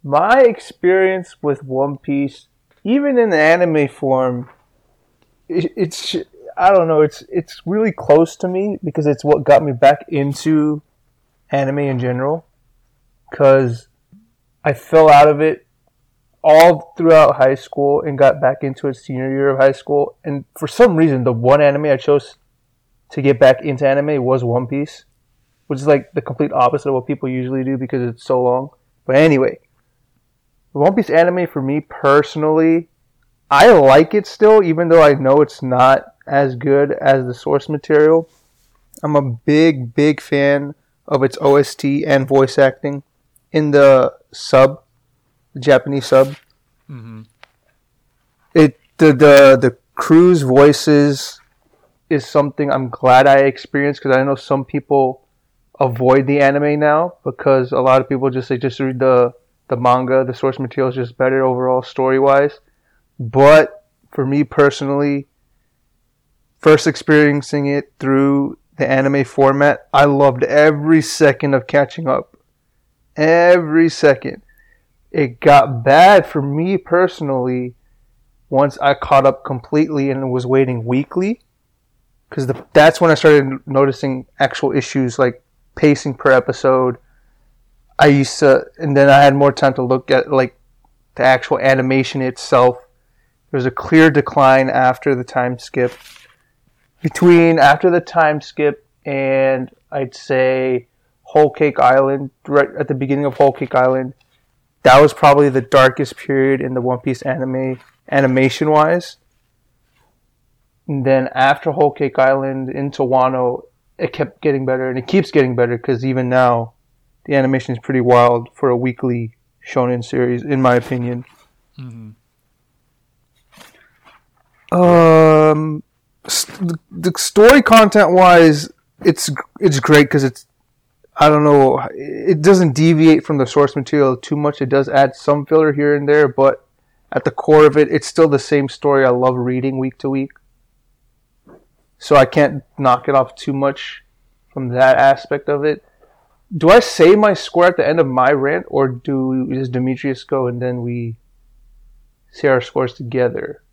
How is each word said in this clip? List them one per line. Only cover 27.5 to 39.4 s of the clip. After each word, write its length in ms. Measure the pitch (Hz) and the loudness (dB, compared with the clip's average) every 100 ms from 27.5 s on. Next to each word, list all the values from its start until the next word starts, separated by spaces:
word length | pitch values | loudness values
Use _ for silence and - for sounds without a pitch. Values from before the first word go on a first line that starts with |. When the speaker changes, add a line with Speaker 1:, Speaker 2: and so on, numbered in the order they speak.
| 135 | -6
Speaker 1:
do 120 | 131 135 | -6 -6
because 240 | 131 135 | -6 -6
it's 220 | 120 113 | -6 -10
so 180 | - 127 | -6 -2
long. 280 | 123 127 139 _ _ _ - | 0 -2 -6 _ _ _ -2
But 100 | 135 | 2
anyway, 420 | 160 139 131 - _ _ _ _ _ _ _ _ _ _ _ | 2 2 -2 -6 _ _ _ _ _ _ _ _ _ _ _
the 60 | 139 | -2
One 140 | 156 | -2
Piece 160 | 196 196 | 0 0
anime 360 | 156 175 180 180 | 0 0 -2 -6
for 160 | 143 | -6
me 180 | 131 147 | -6 -6
personally, 1080 | - - 143 143 147 156 156 156 160 165 165 _ _ _ _ _ _ | -8 -4 0 2 0 -4 -2 0 0 -2 -6 _ _ _ _ _ _
I 200 | 143 214 | 4 6
like 400 | 190 135 139 165 | 6 6 4 4
it 120 | 208 196 | -2 -6
still, 360 | - 214 220 | 0 4 4
even 260 | 180 160 170 | 2 -2 2
though 140 | 165 | 4
I 120 | 147 | 6
know 260 | 143 131 143 | 4 2 2
it's 220 | 143 - | 0 -4
not 520 | 131 127 127 135 - _ - | -6 2 2 2 -2 _ -4
as 300 | 139 139 123 | -2 -2 -4
good 360 | 139 139 143 | -2 0 0
as 320 | - 143 135 | -2 0 0
the 100 | 123 | -2
source 340 | 123 151 143 - | -10 -4 -4 -4
material. 600 | 147 - 151 151 165 165 _ _ _ _ _ _ - | -10 -4 0 2 2 -2 _ _ _ _ _ _ -12
I'm 140 | 151 147 | -4 -4
a 60 | |
big, 720 | 135 117 | -4 -8